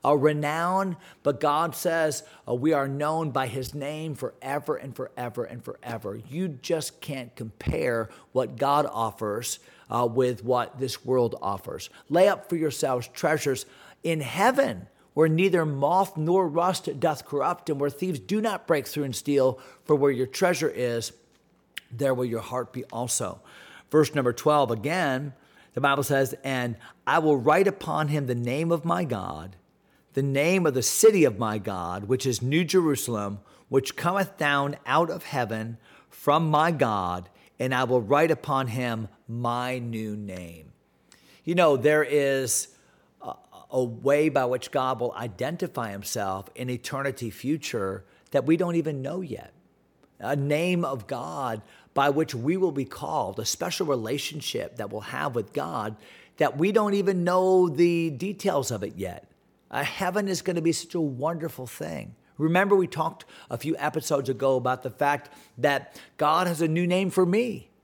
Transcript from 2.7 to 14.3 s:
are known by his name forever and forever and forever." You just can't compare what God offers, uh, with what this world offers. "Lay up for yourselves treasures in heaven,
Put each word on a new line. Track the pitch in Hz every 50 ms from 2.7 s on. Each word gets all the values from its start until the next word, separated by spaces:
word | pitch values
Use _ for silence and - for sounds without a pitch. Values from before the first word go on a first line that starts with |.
| 160
are | 143 139 139
known | 135 139 147 151 156 160 165 151
by | 120 135 131 123
his | 110 135 131 120 -
name | 147 139 143 151 156 160 160 147
forever | 120 - 123 - _ - 131 139 147 143 - 151
and | - - 139 120
forever | - 131 - _ - 123 123 - - 120
and | - - 120 -
forever." | - - - - 120 117 110 117 101 101 113 110 -
You | 127 165 190 185
just | 147 120 - - 175 156 147 - - _
can't | - - 143 135 123 120 _
compare | - 120 110 101 _ - - 156 160 160 131 120 113 113 104 - - - _ _
what | 127 127 113 131
God | 117 139 139 143 147 151
offers, | 139 - 113 113 110 101 - 113 104 104 113 120 - - - - - - - - _
uh, | 113 117 123 120
with | 113 127 131 123 123 117 -
what | 117 127 120 120 - - 131
this | 131 131 120 - _
world | 123 127 127 120 117 - - -
offers. | 95 101 95 - - - 82 - - - - - _
"Lay | 135 170 185 202
up | 190 - - -
for | 175
yourselves | 165 160 151 131 - - 139 131 127 117 -
treasures | _ - - 156 156 151 - 147 135 113 - - - - - - - _ -
in | 170 165 156 143
heaven, | 120